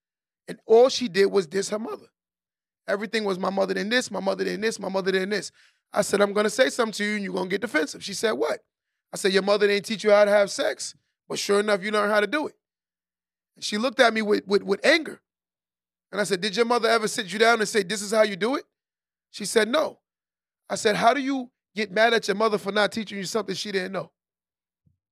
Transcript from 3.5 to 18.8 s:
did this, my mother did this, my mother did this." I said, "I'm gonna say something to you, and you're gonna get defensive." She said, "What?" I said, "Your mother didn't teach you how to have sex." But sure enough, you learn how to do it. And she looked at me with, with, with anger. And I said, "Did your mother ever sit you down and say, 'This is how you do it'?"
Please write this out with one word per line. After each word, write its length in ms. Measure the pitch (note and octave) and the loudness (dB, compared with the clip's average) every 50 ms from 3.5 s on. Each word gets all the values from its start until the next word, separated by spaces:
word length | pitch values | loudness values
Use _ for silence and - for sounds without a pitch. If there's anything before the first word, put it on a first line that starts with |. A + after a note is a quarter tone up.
| G3 G3 G3 F#3+ F#3+ | 0 0 0 0 0
did 160 | F#3+ F#3+ G#3 | -4 -2 -2
this, 220 | A#3 B3+ B3 - | 0 -2 -2 -2
my 80 | G#3+ F#3+ | -6 -6
mother 240 | F#3+ G3 F#3+ F3+ F#3+ | -4 -4 -2 -2 -4
did 180 | F#3 F3+ F#3 | -4 -4 -4
this, 180 | G#3+ A3+ A3 - | -4 -4 -6 -6
my 100 | G3 F#3 | -8 -4
mother 220 | F#3+ G3 F#3 F#3+ | -4 -4 -2 0
did 180 | F#3+ F#3+ F#3+ G3 | 0 0 -2 -2
this." 200 | G#3 G3 E3 - _ _ _ _ _ _ _ _ | -4 -6 -6 -8 _ _ _ _ _ _ _ _
I 120 | - A3 G3 | -4 -2 -2
said, 180 | - - G3 | 0 2 2
"I'm 120 | G3+ G#3 G3 | 2 2 2
gonna 180 | G#3 G#3+ G#3+ | 0 -2 0
say 180 | - - C4 C#4 | 2 2 0 2
something 240 | C4+ - A#3 A3 G3 | 2 -2 -2 -2 -2
to 100 | - G3+ | -4 -4
you, 120 | G#3 G#3+ | -4 -4
and 80 | G#3 G3+ | -4 -6
you're 100 | F#3+ F3+ | -6 -6
gonna 160 | F#3 F#3 F#3 | -6 -4 -4
get 120 | F#3 G3+ | -4 -6
defensive." 420 | G#3+ A3 - D#4 D#4 - - - - | -6 -2 -2 -2 -2 -4 -6 -12 -12
She 100 | - G3 | -12 -8
said, 200 | - - A3 A3+ | -4 -2 -2 -2
"What?" 300 | B3+ - - - - _ _ _ _ _ _ _ _ _ _ | -2 -2 -4 -4 -6 _ _ _ _ _ _ _ _ _ _
I 60 | - F3 | -10 -2
said, 160 | - G3 F#3+ | -2 0 2
"Your 80 | F#3+ F#3 | 2 2
mother 220 | G3+ G3+ G#3 G#3 | 2 2 4 4
didn't 200 | G3+ G3+ G3+ - | 2 2 0 -2
teach 180 | - A3+ F#3+ - | -4 -6 -2 2
you 80 | G#3+ | 6
how 140 | G3+ G3+ G#3 | 6 6 6
to 60 | G3+ | 6
have 200 | G3+ G#3 G3+ G3 | 4 4 2 2
sex." 420 | - - C#4+ - - - - - - _ _ _ _ _ _ - | 0 -2 -2 -2 -4 -6 -10 -14 -14 _ _ _ _ _ _ -10
But 120 | - - | -8 -6
sure 200 | - - G3+ G3+ | -2 0 2 2
enough, 240 | G#3 G#3+ G#3 G3 F3+ | 2 2 0 0 -2
you 80 | G#3+ | -2
learn 180 | G#3+ G#3+ G#3 G#3 | -2 0 0 2
how 100 | G#3+ G#3+ | 2 2
to 80 | G#3 G3 | 2 0
do 200 | G3 D#4 D4 - | -2 -4 -4 -4
it. 80 | - _ _ _ _ _ _ _ _ _ _ _ _ _ _ _ _ _ _ _ _ | -10 _ _ _ _ _ _ _ _ _ _ _ _ _ _ _ _ _ _ _ _
And 80 | - - | -12 -8
she 140 | - G#3+ G#3 | -6 -4 -2
looked 220 | A3+ C4+ A3 - | -2 0 2 4
at 140 | B3+ A#3 A3 | 4 4 4
me 80 | A3 | 2
with, 240 | A3 G3+ G#3 G3+ - | 0 2 0 0 0
with, 180 | F#3 G3+ G3 F#3+ | 0 0 0 2
with 220 | F#3+ G3 F#3+ - | 0 -2 0 4
anger. 360 | A#3 D#4 E4 D4+ - - - _ _ _ _ _ _ _ _ _ _ _ _ _ _ _ _ _ - | 4 4 4 2 -4 -12 -16 _ _ _ _ _ _ _ _ _ _ _ _ _ _ _ _ _ -10
And 100 | - F#3+ | -4 -4
I 20 | G#3 | -2
said, 180 | - G3 F3 | -2 -2 -2
"Did 140 | F3+ A3 F3+ | -2 -2 0
your 100 | A3 A#3 | 0 2
mother 220 | A#3 A#3+ A#3+ G#3+ A3+ | 2 2 2 2 2
ever 200 | A3 A#3 G#3+ G#3 | 2 2 2 -2
sit 240 | - - A3+ F3 F3 | -4 -4 -6 -4 0
you 60 | G#3+ | 2
down 200 | A3+ A3+ A#3 A3+ | 4 4 4 2
and 80 | G#3+ - | 0 0
say, 160 | - A3 G3 | 0 -2 -2
'This 180 | E3+ G#3+ G#3 | -2 -4 -8
is 100 | G#3 G3+ | -4 -2
how 100 | G#3+ A3 | 2 2
you 140 | A3 G#3+ G3+ | 2 2 2
do 200 | F3 G3 A3+ C#4 | -2 -2 -2 -2
it'?" 100 | F4+ - _ _ _ | -2 -6 _ _ _